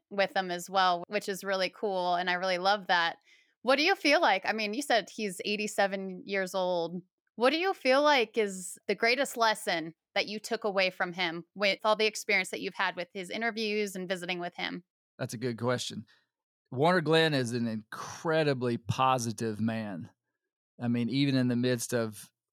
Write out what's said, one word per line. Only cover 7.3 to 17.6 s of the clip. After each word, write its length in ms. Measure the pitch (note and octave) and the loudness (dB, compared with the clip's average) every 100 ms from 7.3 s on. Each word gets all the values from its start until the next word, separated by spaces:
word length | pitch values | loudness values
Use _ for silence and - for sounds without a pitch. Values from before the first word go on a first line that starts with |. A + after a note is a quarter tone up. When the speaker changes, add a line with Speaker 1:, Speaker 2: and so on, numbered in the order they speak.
Speaker 1:
What 160 | - B3 | 0 0
do 60 | D#4+ | 2
you 160 | F#4+ | 0
feel 280 | F#4+ C4 C4 | 0 2 4
like 360 | D4 C#4+ A3 A#3 | 6 4 2 0
is 400 | G#3 F#3+ F3+ - - | -2 -4 -12 -12 -6
the 80 | |
greatest 420 | G3 A#3 B3+ C4 B3 | 0 2 2 0 2
lesson 580 | A3+ G#3+ - E3+ D#3+ - _ | 2 2 -2 -2 -4 -12 _
that 140 | G3+ F#3+ | -4 -4
you 100 | G#3 | -6
took 240 | - A3 | -6 -4
away 280 | A3 G3 F#3 | -2 0 0
from 220 | F3+ F3+ | 0 -6
him 300 | F3 F3 E3+ E3+ F#3+ | -2 -4 -4 -10 -2
with 240 | G3+ F#3+ | 0 2
all 140 | G#3+ G#3+ | 2 2
the 100 | G#3+ | 2
experience 440 | - - G3+ F#3 | 0 0 0 0
that 100 | F3 | -6
you've 140 | F#3+ | -6
had 200 | - F#3+ | -2 -2
with 140 | F3+ F3 | -2 -8
his 180 | G3+ F3+ | -8 -8
interviews 640 | A3 A#3 G#3+ G#3+ G#3+ G#3 F#3+ | -4 -4 -2 -2 -2 -4 -6
and 120 | F#3 | -6
visiting 300 | F#3 F3 F3+ | -4 -4 -6
with 160 | F3 | -6
him? 300 | - F3+ F3 - _ _ - | -6 -6 -6 -12 _ _ -10
Speaker 2:
That's 160 | B2+ | -8
a 40 | A2+ | -4
good 200 | B2 A2+ | -6 -2
question. 480 | A#2+ B2 - G#2+ A2+ _ _ _ _ _ _ | -2 -2 -4 -10 -14 _ _ _ _ _ _
Warner 300 | B2+ D#3+ F3+ | 0 4 4
Glenn 340 | D3+ D#3+ D#3+ | 4 4 6
is 160 | C#3+ A#2+ | 2 0
an 140 | A#2+ | 0